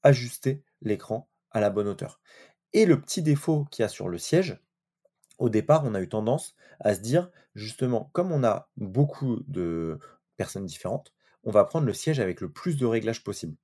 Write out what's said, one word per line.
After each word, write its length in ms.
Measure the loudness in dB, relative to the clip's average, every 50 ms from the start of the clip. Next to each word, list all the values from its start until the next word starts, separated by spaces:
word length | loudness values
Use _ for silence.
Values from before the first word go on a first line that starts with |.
ajuster 600 | 8 6 6 6 0 -10 -10 -4 -4 -4 -4 -4 _ _ _ _
l'écran 480 | -2 -2 -2 -2 -2 -6 -6 -6 -6 _ _ _ _ _
à 100 | 0 2
la 100 | 2 2
bonne 160 | 2 0 -2 -2
hauteur. 320 | -4 -6 -8 -12 -12 _ _ _ -20 -20 -20 -20 _ _ _ _
Et 140 | 2 4 6
le 140 | 6 4 2
petit 220 | 2 -6 -6 -2
défaut 420 | 2 2 2 2 2 0 0 0 -2
qu'il 160 | -4 -2 -2 -2
y 20 |
a 20 | -2
sur 200 | -2 -6 -6 -6
le 100 | -6 -6
siège, 420 | -2 0 2 2 2 0 -6 -12 _ _ _ _ _ _ _ _ _ _ _ _ _ _ _ _
au 100 | 0 2
départ, 360 | 2 2 4 4 2 4 4
on 100 | 0 -2
a 60 | -4
eu 60 | -4 -2
tendance 460 | -4 -2 0 0 -2 -2 -4 -10 _ _ _ -20 -20 _
à 140 | 0 0 0
se 60 | 0
dire, 300 | -2 0 0 0 0 0 _ _ _ _ _
justement, 560 | -12 -12 -12 -6 -4 -2 0 0 -2 -4 -2
comme 200 | _ -2 -2 0
on 120 | 0 2 2
a 260 | 2 2 0 -4 _ _
beaucoup 640 | -10 -10 -2 2 2 2 2 0 -6 -4 -2 -2 -4 -4 -6
de 500 | -4 -4 -2 -2 -2 -4 -4 -6 -6 -8 -12 -20 -20 _ _ _ _
personnes 300 | -8 -8 -6 -6 -10 -10
différentes, 480 | -10 -12 -10 -8 -6 -6 -6 -10 -14 _ _ _ _ _ _ _
on 60 | 4
va 140 | 6 6 6
prendre 220 | 6 2 0 0
le 80 | 0 0
siège 260 | -2 -2 -2 0 0
avec 200 | 0 -2 -2 -4
le 120 | -8 -10
plus 240 | -10 -6 -4 -4 -2
de 100 | 0 0
réglages 380 | 2 0 0 0 -2 -4 -4 _
possible. 320 | -10 -8 -8 -10 -12 -12 _